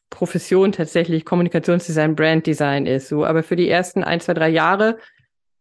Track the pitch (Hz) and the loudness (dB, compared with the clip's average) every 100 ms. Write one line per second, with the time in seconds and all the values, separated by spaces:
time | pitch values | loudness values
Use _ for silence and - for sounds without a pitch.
0 | - - 175 170 - 185 196 196 160 175 | -16 -6 -4 -4 0 2 2 0 -2 -2
1 | 165 160 - 175 175 170 170 175 175 156 | 0 -2 0 0 0 0 0 0 0 0
2 | 156 151 156 160 160 147 143 139 - 131 | 0 2 2 2 0 0 0 -2 -2 -2
3 | - 151 160 160 160 180 175 175 180 190 | -2 -2 0 0 0 0 2 0 0 -4
4 | - 170 - 170 160 160 165 196 220 226 | -2 -2 -2 0 2 2 2 2 0 -2
5 | - _ _ _ _ _ | -10 _ _ _ _ _